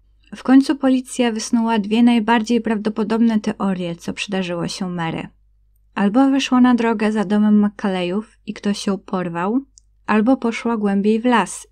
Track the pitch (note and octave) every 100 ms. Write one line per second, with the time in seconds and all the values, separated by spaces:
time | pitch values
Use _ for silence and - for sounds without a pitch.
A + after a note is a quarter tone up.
0 | _ _ _ - - C4+ C4+ C#4 C4 C4
1 | B3+ - A#3+ A3 - A#3 A3+ A3+ G3+ A3
2 | A#3+ A#3 G#3+ A#3+ A3 A#3+ A3 G#3+ G#3+ G#3+
3 | G#3+ A3 A#3 A3 G#3+ - G3 F3+ F3 E3+
4 | - F3+ - F#3+ F3+ F3 E3+ - F3+ F3
5 | E3 D#3+ E3+ _ _ _ _ _ _ -
6 | G3+ A3+ C4+ C4+ - B3+ B3 A#3+ A3+ A3+
7 | G#3+ G#3+ F#3+ G#3 G#3 G#3 G#3 - G3+ F#3
8 | F3 G3 G#3+ _ - G#3 G#3 G3+ - G3
9 | - F#3 F3+ E3+ F#3 B3 C#4 _ _ _
10 | - G#3+ A3 C4 A#3 A3 A#3 A#3 G#3 G3
11 | G3+ A3 B3 A#3 F3+ - -